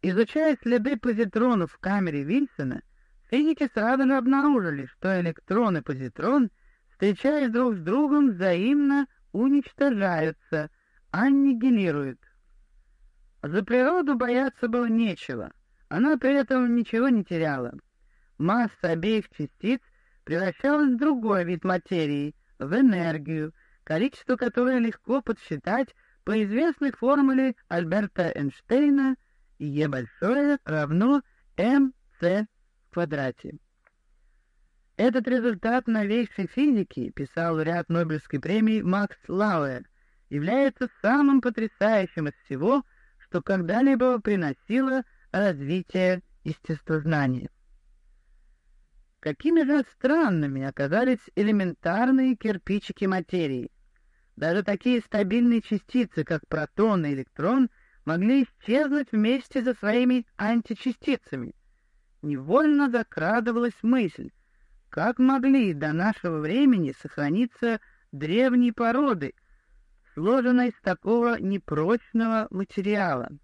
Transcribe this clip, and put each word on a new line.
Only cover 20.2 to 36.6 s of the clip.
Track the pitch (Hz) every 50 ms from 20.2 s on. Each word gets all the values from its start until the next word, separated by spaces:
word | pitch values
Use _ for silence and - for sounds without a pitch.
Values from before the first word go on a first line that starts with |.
| _
превращалась | - 156 170 190 185 - - - 277 294 294 294 269 247
в |
другой | 226 294 311 294 247 214 226 247 190 175
вид | 165 180 160 -
материи, | 190 185 180 _ - 190 170 156 147 147 143 143 151 - _ _ _ _
в | _ - 139 175
энергию, | 247 269 247 202 175 170 165 160 156 143 143 160 156 151 156 _ _ _ _ _ _ _
количество | - 156 165 226 277 - - - - 254
которой | 240 247 233 - 247 247 254 262 254
легко | 233 226 - - _ - 240 269
подсчитать | - - 226 - - - 160 143 _ - 202 254 269 - _ _ _ _ _ _ _
по | - 214 220 214
известной | 196 208 247 320 339 285 - 285 277
формуле | - - - 254 285 285 277 269 262 262 262 262 233 _ _
Альберта | _ 170 170 175 160 175 208 208 190 _ - 175 165 -
Эйнштейна: | - 143 139 - - _ - 233 269 294 294 277 277 269 262 262 _ _ _ _ _ _ _ _ _
«Е | 143 147 139 147 151
большое | 147 139 131 120 113 _ - 175 196 247 285 285 285 285 269 _
равно | - 156 156 147 139 156 180 208 247 285 277 - _ _ _ _ _ _
М | - 180 233 277 277 269 262 - _ _ _ _ _
Ц | 170 175 185 208 214 - _ _ _ _ _ _ _ _
в | -
квадрате». | 170 175 156 151 143 135 131 120 _ - 147 151 - _ _ _ _ _ _ _ _ _ _ _ _ _ _ _ _ _ _ _ _ _ _ _ _ _ _ _
«Этот | - 208 254 226 254 214
результат | 254 247 254 226 240 220 175 - 226 240 254 247
новейшей | - 226 220 208 202 214 240 240 - - - 190
физики, — | - - 254